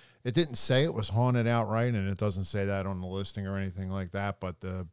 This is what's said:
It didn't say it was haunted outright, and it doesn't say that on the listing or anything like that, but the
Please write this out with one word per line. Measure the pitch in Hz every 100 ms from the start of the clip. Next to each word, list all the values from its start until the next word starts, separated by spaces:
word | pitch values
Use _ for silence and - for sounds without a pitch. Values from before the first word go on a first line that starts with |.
| - _
It | 123
didn't | 117 151 120
say | - 131
it | 165
was | 110 101
haunted | 107 127 123 117
outright, | 117 107 110 123
and | 110 95
it | 98
doesn't | 104 92
say | 90 101
that | 98 98 95
on | 92
the | 92
listing | 98 98 101 98
or | 98
anything | 95 90 92
like | 98 90
that, | 98 101 -
but | 92 -
the | 95 92 85